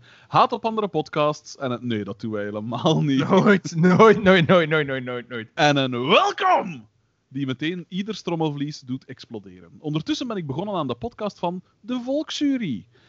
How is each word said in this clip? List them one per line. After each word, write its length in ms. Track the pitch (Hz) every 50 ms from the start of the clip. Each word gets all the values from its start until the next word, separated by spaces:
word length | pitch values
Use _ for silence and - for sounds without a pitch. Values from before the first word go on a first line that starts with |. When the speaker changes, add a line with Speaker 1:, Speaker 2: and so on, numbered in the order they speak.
| _ - - - _
Speaker 1:
Haat 240 | - - 165 226 -
op 140 | 247 208 -
andere 220 | 226 220 220 208
podcasts 680 | 196 - 156 156 - - 156 147 151 151 - - - -
en 140 | - 139 127
het, 100 | 120 113
nee, 220 | 120 123 113 104 101
dat 160 | 95 101 -
doen 100 | - 113
wij 120 | 107 104 104
helemaal 580 | 104 104 107 107 117 120 127 135 165 156 151 156
niet. 240 | 143 135 135 147 -
Speaker 2:
Nooit, 460 | 202 185 - 214 202 190 - 151 170
nooit, 480 | 160 170 180 180 - 226 220 202 214 196
nooit, 240 | 185 190 180 156
nooit, 220 | - 185 175 160 151
nooit, 340 | 160 156 147 139 135 131 123
nooit, 240 | 123 123 120 117 120
nooit. 200 | 123 117 110 - _
Speaker 1:
En 220 | 165 151 147 143
een 280 | 139 135 127 123 120 123
welkom 800 | 147 208 302 381 403 370 - 381 370 349 - 247 185 151 120 107 _ _ _ _ _ _ _ _
die 180 | _ 131 139 139
meteen 400 | 127 127 - 151 160 185 180 165 -
ieder 260 | 180 185 202 220 202
strommelvlies 640 | - - 180 170 160 160 151 143 143 143 151 147 -
doet 260 | 139 123 127 135 _
exploderen. 680 | - 127 - - - 117 104 98 98 90 92 87 85 - 98
Ondertussen 480 | 160 151 151 160 - - 311 - 285
ben 100 | 240 220
ik 100 | 190 165
begonnen 280 | 135 127 156 202 214 196
aan 120 | 170 147
de 80 | 127 117
podcast 440 | - - 240 - - 214 196 - -
van 240 | - 170 180 185 - _ _ _
De 200 | - 208 247 254 233
Volksjury. 840 | 254 269 302 311 - - - 294 277 269 247 220 151 113 - - _ _ _ _